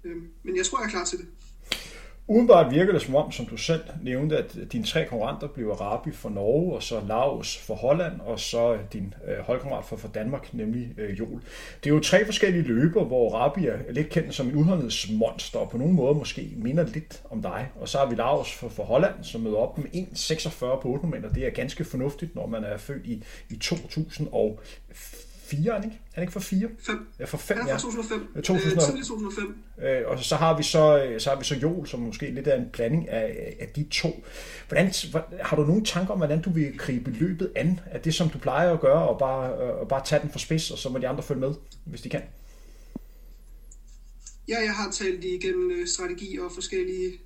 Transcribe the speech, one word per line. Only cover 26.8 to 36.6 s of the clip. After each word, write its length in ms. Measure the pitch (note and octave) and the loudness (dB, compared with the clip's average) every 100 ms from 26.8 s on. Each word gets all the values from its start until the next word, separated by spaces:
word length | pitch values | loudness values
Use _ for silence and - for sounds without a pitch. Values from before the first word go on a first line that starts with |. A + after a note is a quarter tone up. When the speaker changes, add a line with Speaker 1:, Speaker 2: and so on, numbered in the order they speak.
| - A3 - - | -6 -6 -8 -12
Speaker 2:
Ja, 60 | |
fra 140 | B2+ D3+ | -8 -8
fem, 200 | - G#3+ | -2 -2
Speaker 1:
Han 100 | A#3+ | 0
er 20 | |
fra 20 | |
Speaker 2:
ja. 60 | C3+ | -2
Speaker 1:
to 80 | A#3+ | -2
tusind 140 | A3+ | -6
og 40 | |
fem. 380 | A3 A3 - D3 | -4 -6 -6 -6
Speaker 2:
To 120 | - | 2
tusind. 180 | F#3 F#3+ | 2 4
Speaker 1:
Øh, 140 | E3+ D3 | 4 4
tidlig 200 | - - | 2 -6
to 80 | |
tusind 120 | A3 G#3 | -6 -6
og 60 | |
fem. 520 | G#3+ G3+ G#3+ - - C3+ | -6 -8 -10 -16 -6 0
Speaker 2:
Øh, 160 | B2+ A#2 | 0 0
og 120 | C3 | -2
så 120 | B2 D3 | 0 2
har 200 | E3 D#3 | 4 4
vi 60 | |
så, 420 | D3 D#3+ D3+ D3 | 4 6 8 8
øh, 160 | C3 A2+ | 6 0
så 100 | C#3 | 0
har 80 | C#3 | 0
vi 60 | |
så 100 | - | 0
Joel, 340 | C#3 D3 F3+ C#3+ | 0 0 0 -6
som 120 | B2 | -6
måske 300 | A#2 G#2+ C#3 | -6 -4 -6
lidt 160 | B2 D3 | -2 2
er 100 | C3 | 2
en 120 | A#2+ | 0
blanding 360 | - A#2 D#3+ D#3+ | -2 2 2 0
af, 480 | A2+ A2 - - - | -2 -2 -4 -10 -10
af 80 | D#3+ | -8
de 180 | - D3 | -4 -2
to. 340 | - E3 - - - - - - | 0 -2 -4 -12 -14 -14 -14 0
Hvordan, 240 | C#3+ F#3+ - D#3+ | 4 4 2 -2
hvor, 240 | D3+ - F#3 | -4 -4 -6
har 160 | - D3+ | 0 4
du 100 | D3 | 4
nogen 180 | G3 | 4
tanker 280 | G#3+ F3 F#3+ | 2 0 0
om, 60 | G3 | 2
hvordan 240 | D3+ D#3 | 2 2
du 80 | F#3 | 2
vil 280 | E3 | 2